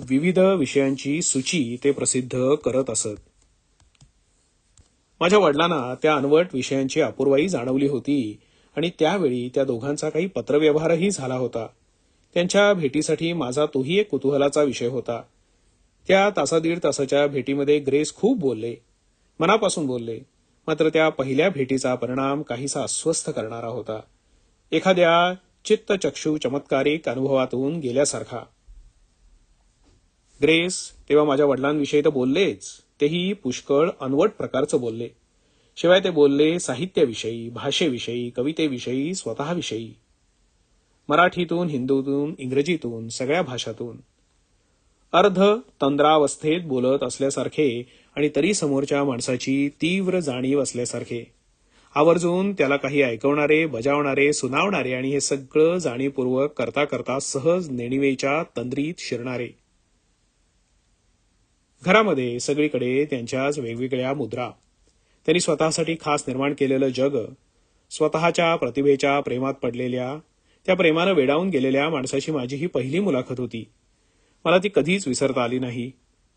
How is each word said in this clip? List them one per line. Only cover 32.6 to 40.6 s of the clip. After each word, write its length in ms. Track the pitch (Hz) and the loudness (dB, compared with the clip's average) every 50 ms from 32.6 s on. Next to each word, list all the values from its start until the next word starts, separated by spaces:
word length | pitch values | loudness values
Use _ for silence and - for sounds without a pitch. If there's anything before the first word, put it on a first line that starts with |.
| - - - - _ _ _ - | -10 -16 -18 -18 _ _ _ -2
तेही 320 | 143 147 165 175 175 190 208 | 0 0 0 0 -2 -2 -4
पुष्कळ 560 | 196 - 127 123 - - - 143 139 160 180 - - | -4 -6 -8 -8 -6 -2 0 2 2 2 2 0 -4
अनवट 300 | 143 127 135 139 180 220 214 - | -6 -2 2 2 2 2 0 -2
प्रकारचं 420 | 127 120 - 127 139 - - 151 | -8 -4 -2 -2 -2 0 0 -2
बोलले. 300 | 123 117 113 117 117 117 - _ _ _ _ _ _ _ _ _ _ _ - | -2 -2 -6 -8 -10 -12 -12 _ _ _ _ _ _ _ _ _ _ _ -12
शिवाय 240 | - - 170 180 196 | -2 2 4 4 4
ते 100 | 185 196 | 4 2
बोलले 500 | 180 147 147 143 139 143 151 156 170 175 | 2 4 4 6 6 4 2 2 2 -2
साहित्याविषयी, 920 | - - 127 117 170 190 - 202 160 123 110 - - 110 117 117 117 117 | -4 -6 -6 -6 -6 -4 0 2 2 2 0 -4 -8 -8 -8 -8 -10 -12
भाषेविषयी, 800 | 120 135 139 143 139 - 180 156 123 117 - - 117 123 120 120 | -12 -8 -6 -4 -2 0 0 0 -2 -4 -6 -8 -6 -6 -6 -6
कवितेविषयी, 840 | 120 - 123 147 - - 160 151 135 123 - 123 123 131 139 160 190 | -4 -4 -4 -4 -2 -2 -2 -2 -2 -4 -6 -6 -4 -4 -4 -4 -6
स्वतःविषयी. 800 | 185 - 117 113 - 143 151 175 175 139 - 110 110 117 113 117 _ _ _ _ _ _ _ _ _ _ _ _ _ | -6 -8 -8 -6 -6 -6 -6 -4 -6 -6 -6 -8 -8 -10 -10 -16 _ _ _ _ _ _ _ _ _ _ _ _ _